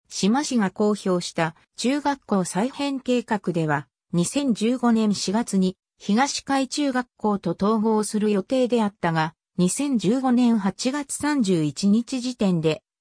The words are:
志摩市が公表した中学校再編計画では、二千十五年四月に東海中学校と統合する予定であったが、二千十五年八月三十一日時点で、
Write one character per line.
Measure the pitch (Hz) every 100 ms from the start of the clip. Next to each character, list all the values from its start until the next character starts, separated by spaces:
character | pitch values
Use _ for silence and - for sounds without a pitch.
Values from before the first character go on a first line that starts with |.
| -
志 | - 190
摩 | 262
市 | 302 247
が | 190
公 | - 214
表 | 208 196 180
し | -
た | - 160 - _ -
中 | 233 285
学 | 285 277 -
校 | 196
再 | 175 185 247
編 | - 285 269
計 | - 247
画 | 233 214 -
で | 165 156
は、 | 147 - _ _
二 | 170 170
千 | 285 277
十 | 208 220 247
五 | 240
年 | 226 214
四 | 196 -
月 | 214 233 196
に | 185 - _ _
東 | - 214 277 -
海 | - 269 269
中 | - 285
学 | 254 247 _
校 | 214 202
と | 170
統 | 175 196 226
合 | 220 214
す | 214 214
る | 214
予 | 202
定 | - 262 247
で | 240
あ | 208
っ |
た | - 175
が、 | 160 160 - _ -
二 | 180
千 | - 285 247
十 | 175 262
五 | 262
年 | 247 247 226
八 | 190 - 254
月 | 294 277
三 | - 294 294
十 | 190 175
一 | 151 - 202
日 | 214 240 262
時 | 247 247
点 | 202 170
で、 | 156 156 _ _